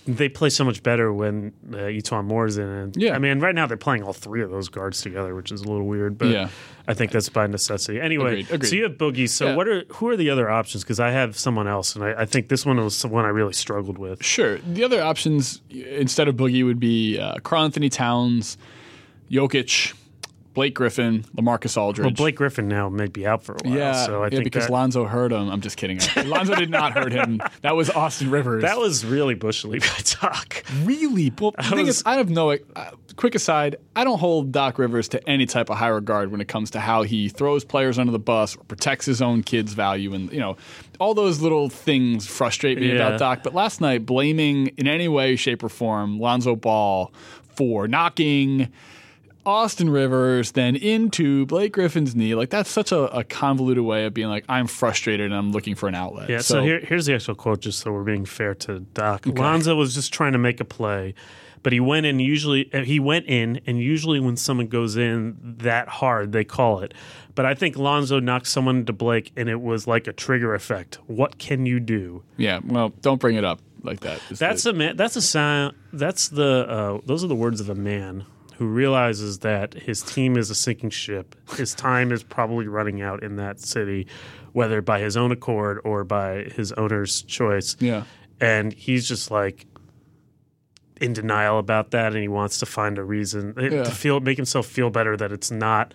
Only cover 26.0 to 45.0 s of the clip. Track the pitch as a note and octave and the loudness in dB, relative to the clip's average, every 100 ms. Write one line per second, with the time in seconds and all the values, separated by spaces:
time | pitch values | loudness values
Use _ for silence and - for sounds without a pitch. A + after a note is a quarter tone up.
26 | F#2 - C#3 D#3+ F#3+ - A#3+ C#4+ D4 - | 0 0 0 0 2 2 2 2 0 0
27 | C4 A#2+ C4 A2 - - C#3+ D#3+ D#3 E3+ | 0 0 0 0 -4 -4 0 2 2 2
28 | D#3 - C3+ C#3 B2 A2+ D#3 A3+ A3+ C3+ | 0 -2 0 0 2 0 0 2 0 0
29 | A2+ C3+ C#3+ G#2+ G#2+ A2 G#2+ G#2 - - | 0 0 0 0 -2 -4 -4 -2 -2 0
30 | - - G3 - - - - C3+ E3+ D4 | -2 0 -2 -4 -8 -12 -6 -2 0 2
31 | D#4 G#3+ C#3+ - G#3 - A3 - C#4+ A#3+ | 2 2 2 2 -2 -2 0 2 2 2
32 | - C4+ G#3+ E3 D#3 D3 - - D#2+ - | 2 2 2 2 2 2 -4 -14 -14 -16
33 | - - A#3+ A3+ - D#3 D3 C#3+ - - | -20 0 0 2 2 2 2 -2 -6 0
34 | C4 G#3+ F3 E3 C3+ C3+ C3+ A#2+ B2+ A#2 | 2 2 4 2 2 2 2 2 2 2
35 | G#2+ C3 - C#3 B2 A#2+ A2+ G#2 A#2 G#2+ | 0 -2 2 2 2 2 0 0 2 0
36 | G#2 G#2 G2 G2+ G2+ A2+ A2 A2 G#2+ A2+ | 0 0 0 -4 -4 -4 -4 -4 0 2
37 | G#2+ A2 G2+ - C#3+ C#3+ C3+ C#3+ C3 A#2+ | 2 0 -2 0 0 0 0 0 2 2
38 | B2 A2+ A2 A2+ G#2+ - - G#2 - C#3 | 2 0 2 2 0 -4 -14 -4 -2 0
39 | - A#2 B2+ A#2 - A#2+ G#2+ G#2 G2 G2 | 0 0 2 2 2 0 0 0 0 0
40 | G2 G2 F#2 D3 G#2 F#2+ - - - - | -2 -4 -6 -6 -6 -8 -14 -20 -16 -2
41 | G3+ G#3+ G3+ D3+ D#3+ D#3 C#3+ - - C#3 | 0 2 2 2 2 2 0 -2 0 2
42 | B2 A#2 G2+ - A#2+ - C#3+ C3 B2+ B2 | 4 2 -2 0 0 2 0 2 2 4
43 | A2 A2 C3+ B2+ C3 F3+ G#3+ - D#3 B2+ | 4 2 2 0 -2 0 0 0 0 0
44 | A2 B2+ C#3+ D#3 D3+ C#3+ C3+ - C#3 D#3 | 0 2 2 4 2 2 0 0 0 0